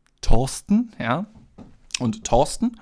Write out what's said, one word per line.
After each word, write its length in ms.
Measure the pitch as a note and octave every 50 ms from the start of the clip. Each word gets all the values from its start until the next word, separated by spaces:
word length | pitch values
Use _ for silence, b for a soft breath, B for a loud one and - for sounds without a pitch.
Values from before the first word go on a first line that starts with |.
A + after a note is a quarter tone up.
| _ _ _ _
Thorsten, 720 | - - - - C3 C3 - - - - G#3 A3 B3 A#3 - -
ja. 280 | - A2+ B2 E3 G#3 - _ - - _ _ - - - - _ _ _ - -
Und 240 | B2+ A#2 G#2+ - -
Thorsten 540 | - - A#2+ D3 - - - A#3 B3 A#3 B